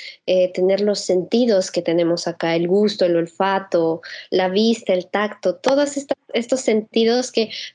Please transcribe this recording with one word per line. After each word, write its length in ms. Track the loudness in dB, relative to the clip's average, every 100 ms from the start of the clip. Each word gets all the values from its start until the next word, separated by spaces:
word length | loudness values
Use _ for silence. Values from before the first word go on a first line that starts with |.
| -18 -12 -2
eh, 260 | 2 2
tener 280 | 0 0 2
los 200 | 0 -2
sentidos 720 | 0 -2 0 0 2 2 0
que 100 | -4
tenemos 460 | -2 0 0 0 -4
acá, 260 | -4 -2
el 140 | 0 2
gusto, 360 | 2 2 2
el 120 | 0 2
olfato, 840 | -2 -2 -2 -2 -2 0 0 -2 -8 -18 -4
la 180 | 0 0
vista, 440 | 2 2 0 0
el 160 | -2 0
tacto, 480 | -4 -4 -4 -4 -2
todos 400 | 0 2 0 -4
esta-, 200 | -6 -6 _
estos 280 | -6 -2 -2
sentidos 720 | 0 0 0 0 2 2 0
que, 180 | -2 -4 -6 -14